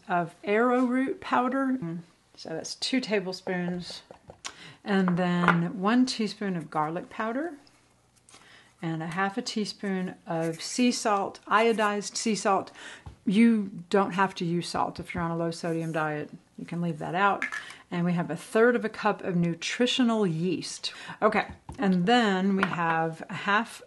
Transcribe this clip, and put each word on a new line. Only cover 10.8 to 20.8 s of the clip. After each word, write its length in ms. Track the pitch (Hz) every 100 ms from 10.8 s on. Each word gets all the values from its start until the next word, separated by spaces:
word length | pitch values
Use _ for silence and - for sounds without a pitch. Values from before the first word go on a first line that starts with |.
| 247
salt, 480 | 240 233 202 196 - -
iodized 680 | 202 233 220 208 208 196 -
sea 180 | 226 202
salt. 360 | 220 190 - - - - - - -
You 460 | 196 233 220 196 - 175
don't 220 | 202 196
have 200 | 175 190 -
to 80 |
use 240 | 175 175 165
salt 320 | - - -
if 140 | 180
you're 100 | 180
on 80 | 165
a 60 | 165
low 140 | 170
sodium 400 | 165 170 165 165
diet. 380 | 160 156 151 - - _ -
You 80 | 175
can 160 | 170
leave 160 | 175 156
that 180 | 156 170
out. 300 | 202 - - - - - -
And 120 | 175
we 100 | 175
have 180 | 170 170
a 40 | 156
third 400 | - 220 240 240
of 80 |
a 60 | 214
cup 340 | - 214 196
of 120 | - 175
nutritional 920 | 170 165 - - 240 - 240 220 196
yeast. 680 | 156 180 165 - -